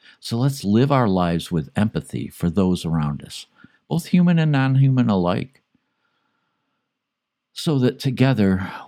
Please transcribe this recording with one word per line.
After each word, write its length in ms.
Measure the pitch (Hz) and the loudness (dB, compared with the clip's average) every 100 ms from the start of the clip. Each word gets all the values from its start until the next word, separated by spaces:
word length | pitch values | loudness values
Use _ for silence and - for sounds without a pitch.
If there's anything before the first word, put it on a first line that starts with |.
| - - | -20 -18
So 180 | - 117 | -8 -2
let's 260 | 139 139 | -2 -2
live 280 | 98 107 135 | 0 2 4
our 180 | 139 113 | 2 2
lives 420 | 92 87 85 - | 2 0 -2 -4
with 200 | 85 69 - | -6 -4 -2
empathy 540 | 110 - - 60 - | -2 -2 -8 -10 -10
for 200 | - 87 | -6 -4
those 360 | 82 92 90 82 | 0 0 0 -2
around 360 | 82 76 71 | -4 -4 -6
us, 240 | - - - _ - _ - | -12 -18 -20 _ -20 _ -6
both 180 | 165 - | -6 0
human 320 | 180 175 165 | 2 4 2
and 120 | 156 | 2
non-human 580 | 139 135 131 135 127 120 | 2 2 4 4 4 2
alike, 520 | 98 87 95 - _ _ _ _ _ _ _ _ _ _ _ _ _ _ _ _ _ _ _ _ | 2 0 -2 -6 _ _ _ _ _ _ _ _ _ _ _ _ _ _ _ _ _ _ _ _
so 240 | - - 143 | -8 -2 0
that 200 | 123 - | 0 0
together 720 | 139 117 135 110 98 95 95 - | -4 0 2 4 2 2 -4 -10